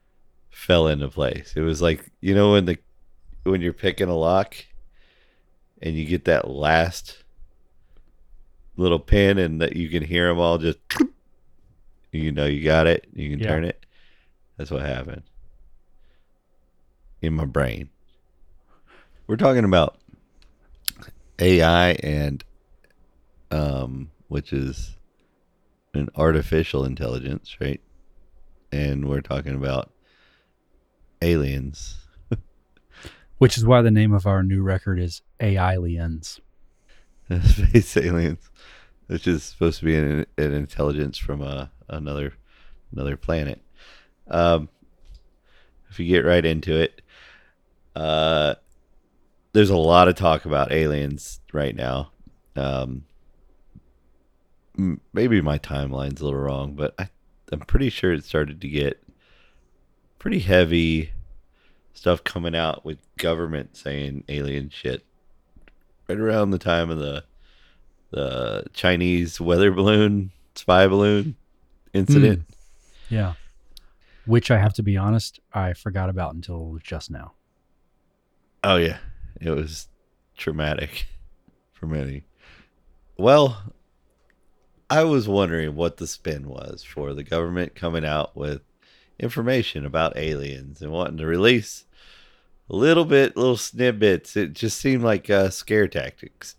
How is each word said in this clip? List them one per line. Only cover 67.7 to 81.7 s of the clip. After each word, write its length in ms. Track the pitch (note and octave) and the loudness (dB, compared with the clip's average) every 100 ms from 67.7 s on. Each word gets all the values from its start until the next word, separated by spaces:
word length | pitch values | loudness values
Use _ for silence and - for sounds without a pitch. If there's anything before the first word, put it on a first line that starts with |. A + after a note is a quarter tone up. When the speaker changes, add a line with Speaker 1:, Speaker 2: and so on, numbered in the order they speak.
| _ _ _ _ | _ _ _ _
Speaker 1:
the 540 | - C#2 B1+ A#1+ G1+ G1+ | -8 -6 -4 -6 -6 -10
Chinese 680 | - F2+ F2+ F2 F2 E2+ - | -2 0 2 2 0 -2 -4
weather 300 | E2+ F2 G2+ | 0 4 4
balloon, 580 | F#2 G2 G#2+ G#2+ G2+ F#2+ - _ | 4 4 6 4 2 -2 -10 _
spy 320 | - - F2+ F#2+ | -6 4 6 6
balloon 500 | G2 G#2 G#2 B2 C3 _ _ _ _ _ | 6 4 2 0 -8 _ _ _ _ _
incident. 480 | F#2+ F#2+ C#3+ C3+ F#2 D#2+ | 0 4 6 6 4 -4
Speaker 2:
Mm. 60 | - - - _ - - | -18 -20 -20 _ -20 -6
Yeah. 260 | A2+ G2 E2 - - - - - _ _ - - | -2 -2 -6 -14 -20 -20 -20 -20 _ _ -14 2
Which 240 | A#2 - | 2 4
I 80 | A#2 | 4
have 160 | G2+ | 4
to 80 | - | 2
be 140 | G#2 G2 | 0 0
honest, 440 | G2 A2+ - - _ | 2 0 -2 -10 _
I 200 | - F#2 | -4 -4
forgot 360 | F2+ - G2 F#2 | -4 -6 -4 -4
about 260 | F#2 F2 | -4 -6
until 440 | D#2+ F2 F2 D#2+ D#2+ | -8 -10 -10 -10 -12
just 280 | - E2 - | -12 -12 -10
now. 220 | - - - _ _ _ _ _ _ _ _ _ _ _ _ | -14 -16 -20 _ _ _ _ _ _ _ _ _ _ _ _
Speaker 1:
Oh, 140 | G2+ F#2 | 0 2
yeah. 220 | E2 D#2+ - - - - | 2 -2 -12 -16 -16 -10
It 100 | E2 | -4
was 380 | D2 D#2 D#2 - _ _ _ _ - | -4 -4 -10 -18 _ _ _ _ -12
traumatic 720 | - D2+ D2+ D2 - - - - - - | -8 -4 -4 -4 -6 -8 -10 -12 -20 -20
<laughs> 320 | _ _ _ | _ _ _